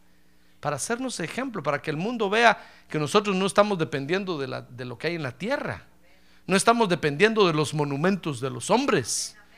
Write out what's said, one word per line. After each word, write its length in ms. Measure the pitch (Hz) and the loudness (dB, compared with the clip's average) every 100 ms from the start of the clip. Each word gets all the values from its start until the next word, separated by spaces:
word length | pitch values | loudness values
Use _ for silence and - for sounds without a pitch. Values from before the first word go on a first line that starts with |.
| - - - - - - | -20 -20 -20 -20 -20 -8
Para 180 | 147 139 | -6 -4
hacernos 440 | - 240 262 - | -4 -4 -4 -6
ejemplo, 420 | 160 - 269 214 | -6 -6 -6 -4
para 200 | 143 143 | -2 -2
que 80 | - | -2
el 80 | 147 | -4
mundo 320 | 202 247 196 | -4 -2 0
vea 360 | 214 233 - - - - | 4 4 4 -2 -20 -8
que 100 | 156 | -4
nosotros 380 | 147 214 208 185 | 2 2 2 2
no 80 | |
estamos 340 | 196 202 208 190 | 2 4 4 2
dependiendo 600 | 156 139 139 185 190 156 | -2 -4 -2 -4 -2 -6
de 100 | 131 | -6
la, 140 | 123 | -8
de 240 | 123 123 127 | -12 -12 -12
lo 100 | 117 | -6
que 120 | 160 | -4
hay 80 | 170 | -4
en 60 | |
la 140 | 139 - | -6 -6
tierra. 480 | 202 294 226 107 - - - - - - - | -4 -4 -4 -8 -12 -20 -20 -20 -20 -14 -2
No 100 | 190 | 2
estamos 320 | - 233 214 | 4 4 4
dependiendo 580 | 170 156 143 208 220 185 | 2 0 4 4 6 4
de 60 | |
los 220 | 156 147 | 4 0
monumentos 680 | 156 143 139 180 196 165 123 | 0 -2 0 0 0 -4 -6
de 80 | 131 | -6
los 220 | 123 - | -6 2
hombres, 680 | 226 277 196 131 - - - - | 2 4 0 0 -4 -6 -12 -20